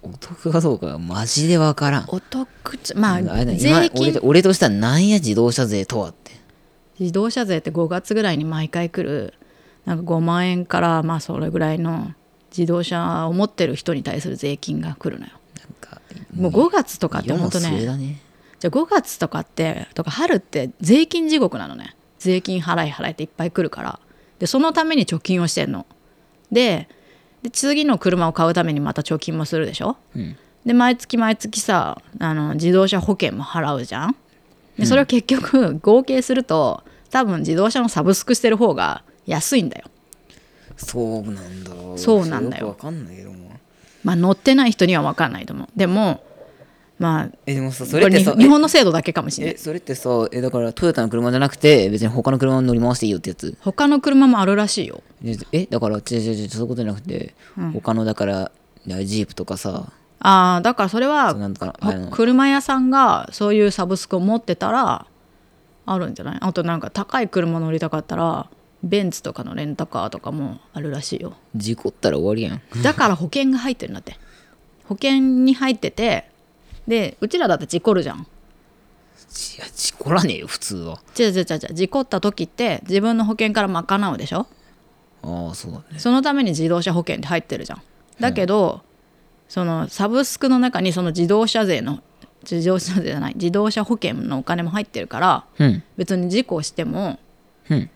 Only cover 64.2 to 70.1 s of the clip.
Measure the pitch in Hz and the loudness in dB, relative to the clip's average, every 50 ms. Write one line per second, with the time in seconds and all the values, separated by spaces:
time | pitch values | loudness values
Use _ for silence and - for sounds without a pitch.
64.2 | 180 196 220 226 - - 175 - 190 196 214 254 262 196 - - - _ _ _ | 0 2 0 0 -2 -4 -4 -2 -2 -2 0 0 2 0 0 -2 -6 _ _ _
65.2 | _ _ _ _ _ _ _ _ _ _ _ _ _ - 190 185 175 - - - | _ _ _ _ _ _ _ _ _ _ _ _ _ -4 -4 -4 -2 -6 -8 -10
66.2 | - - - - - 190 175 - 165 170 170 165 - 104 - - 202 - - 262 | -10 -10 -8 -4 -4 -4 -2 -2 -2 -2 -4 -4 -6 -8 -8 -8 -8 -4 -2 -4
67.2 | 240 190 - 190 170 165 165 165 160 160 160 160 - 160 - 156 151 - - 170 | -2 -2 -2 -2 0 0 -2 -2 -2 -2 -2 -2 -4 -2 -4 -6 -6 -6 -4 -2
68.2 | 165 165 160 143 - - _ _ _ _ _ _ - 175 185 208 202 180 156 - | -2 -2 -2 -4 -8 -12 _ _ _ _ _ _ -6 -2 -2 0 0 -2 -4 -6
69.2 | - 160 165 - 127 - - - 151 147 147 - 156 - - 120 90 107 | -10 -10 -10 -10 -12 -10 -8 -8 -8 -8 -6 -8 -8 -6 -6 -6 -6 -6